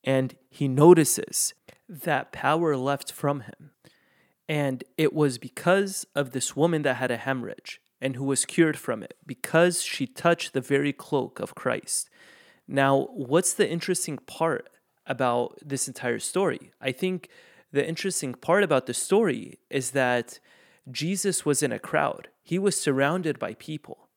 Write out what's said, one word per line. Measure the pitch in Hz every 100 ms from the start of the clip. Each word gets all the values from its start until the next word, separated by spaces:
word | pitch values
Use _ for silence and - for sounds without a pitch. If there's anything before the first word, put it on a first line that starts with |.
And | - 135 131 - _
he | - 143
notices | 131 160 170 147 - - - - - - - -
that | 160 - 139 -
power | - 131 156 170 135
left | 131 139 -
from | - 143 143
him. | - - 151 _ - _ _ _ _ _ -
And | 151 143 127 - -
it | 156
was | - 147 120
because | 127 - 175 196 196 190 -
of | 143 135
this | 127 - 135
woman | 165 160
that | 143 123
had | 127
a | 117
hemorrhage | 131 131 113 - - - _ _
and | 131 127
who |
was | 135 131 -
cured | - 160 147
from | - 113
it, | - - -
because | 120 - 160 175 170
she | - - 131
touched | - 170 170 -
the | 135
very | 123 139 143
cloak | 139 - 143 - -
of | -
Christ. | - 127 120 - - - _ - - - _ -
Now, | 139 135 139 135
what's | - 123 156 -
the | - 156
interesting | 170 - 175 - 143
part | - - 165 139 - _ _ _ -
about | 131 127 120 120 -
this | 151 139 -
entire | - 123 117
story? | - 180 190 - - _
I | 135
think | 127 185 185 - - - - _
the | 139 143
interesting | 165 196 - 135
part | 120 - 190
about | 185 135 -
the |
story | 120 - 196 214 120 - - _
is | 139 120
that | 139 127 123 117 - _ _ _ _ -
Jesus | 123 156 196 202 170
was | 147 143
in | 139
a | 110
crowd. | - 151 143 - - _
He | - 175
was | 196 -
surrounded | - 135 139 180 165 135
by | 92
people. | - - 151 - - _